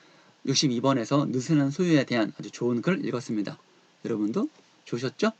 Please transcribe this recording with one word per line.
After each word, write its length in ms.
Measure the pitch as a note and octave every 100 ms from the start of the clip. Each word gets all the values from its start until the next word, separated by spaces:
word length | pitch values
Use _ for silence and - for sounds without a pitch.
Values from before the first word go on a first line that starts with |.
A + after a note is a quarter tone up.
| - - _ _ -
육십이 360 | C3 D3 A#2
번에서 440 | C3 B2+ A2+ C#3+ C#3+
느슨한 460 | B2+ B2+ D3+ C#3
소유에 340 | D3 F3 D3+ B2
대한 280 | A#2+ G#2 -
아주 100 | G#2
좋은 300 | - A#2+ A#2+
글 240 | E3 F3+ G#2
읽었습니다. 520 | A#2 - G#2+ F#2+ - _ _ _ _ -
여러분도 440 | G#2+ G#2 F#3 D4 - _ _ -
좋으셨죠? 460 | A#2+ B2+ - A3